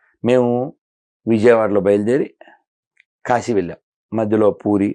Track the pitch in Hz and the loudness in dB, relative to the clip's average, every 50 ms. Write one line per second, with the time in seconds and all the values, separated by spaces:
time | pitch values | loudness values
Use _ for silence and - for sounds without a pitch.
0 | _ _ _ _ - 117 123 127 123 120 120 120 127 147 - _ _ _ _ _ | _ _ _ _ -2 0 2 2 2 2 0 -2 -4 -6 -10 _ _ _ _ _
1 | _ _ _ _ _ 113 113 110 104 101 117 113 110 104 98 104 92 101 101 101 | _ _ _ _ _ -2 0 2 4 4 4 4 2 0 -2 0 2 2 0 0
2 | 104 107 123 147 - - - _ - - _ _ _ _ _ _ _ _ _ _ | 0 -2 -2 -2 -4 -6 -10 _ -20 -20 _ _ _ _ _ _ _ _ _ _
3 | _ _ _ _ _ - 123 120 - 117 117 98 90 82 82 - _ _ _ _ | _ _ _ _ _ -2 -2 -2 -2 -2 -2 -2 -4 -4 -8 -14 _ _ _ _
4 | _ _ - 113 113 107 107 110 107 101 98 - - 104 104 101 98 104 - | _ _ -6 -4 -2 -2 0 2 2 0 0 0 -2 -2 0 0 0 -2 -4